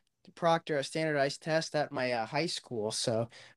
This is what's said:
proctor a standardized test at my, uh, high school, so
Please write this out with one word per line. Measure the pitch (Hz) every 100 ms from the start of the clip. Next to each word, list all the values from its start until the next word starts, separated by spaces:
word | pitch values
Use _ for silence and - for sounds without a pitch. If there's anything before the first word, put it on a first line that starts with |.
| _ _ -
proctor | - 170 165 - 147
a |
standardized | 135 160 160 147 139 -
test | 165 160 160 151
at | 135
my, | 143 127
uh, | 120 110
high | 151 170
school, | - - 120 107
so | - - 113 117 - -